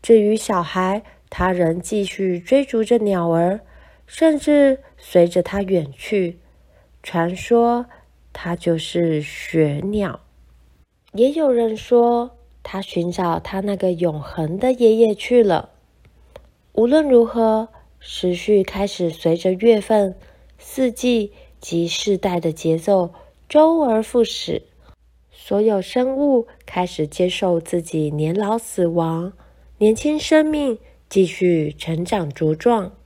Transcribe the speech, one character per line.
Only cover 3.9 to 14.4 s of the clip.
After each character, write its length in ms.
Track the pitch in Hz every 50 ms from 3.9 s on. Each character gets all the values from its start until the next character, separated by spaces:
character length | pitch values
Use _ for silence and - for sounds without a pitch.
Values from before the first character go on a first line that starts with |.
| _ _ _
甚 320 | _ - - 330 320 302
至 420 | 285 - 302 294 294 277 277 262 269 - - _
随 300 | _ - - - 180 170
着 140 | 170 175 185
它 200 | 175 - - 202 196
远 280 | 185 190 175 151 139
去。 460 | 139 - - - 214 202 180 170 170 - _ _ _ _ _ _ _ _ _ _ _ _
传 340 | - - - 170 165 175 185
说 520 | 185 - - 233 233 233 233 240 240 247 - - - _ _ _ _ _ _ -
它 220 | - - 170 175
就 220 | 175 - 175 165
是 440 | 160 156 - - 175 170 165 156 151
雪 600 | 147 143 - - - - - 165 156 147 143 147 180
鸟。 340 | 196 208 214 196 160 - - _ _ _ _ _ _ _ _ _ _ _ _ _ _ _ _ _ _ -
也 180 | 196 240 269
有 200 | 294 320 311 277
人 240 | 254 233 233 226 220
说， 600 | 220 - - 240 240 240 240 240 233 240 247 - _ _ _ _ _
它 200 | _ - - 190
寻 300 | 196 - - 180 170 175
找 280 | 175 - 180 170 165 170
它 220 | - - - 196
那 140 | 190 202 202
个 180 | 185 - 185 180
永 260 | 165 175 170 151 151
恒 400 | 139 - - -